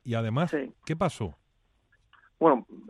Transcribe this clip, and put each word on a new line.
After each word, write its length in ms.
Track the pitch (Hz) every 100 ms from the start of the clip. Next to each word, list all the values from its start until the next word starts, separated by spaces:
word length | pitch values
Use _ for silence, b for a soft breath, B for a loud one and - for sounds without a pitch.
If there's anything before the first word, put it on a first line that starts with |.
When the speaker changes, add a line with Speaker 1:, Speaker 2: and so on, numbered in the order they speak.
Speaker 1:
y 120 | -
además, 360 | 117 113 120 170
Speaker 2:
Sí. 200 | 151 131 - -
Speaker 1:
¿qué 100 | 160
pasó? 400 | 180 - 95 - _ _ _ _ _ _ _ b b _
Speaker 2:
Bueno, 260 | 160 127 - -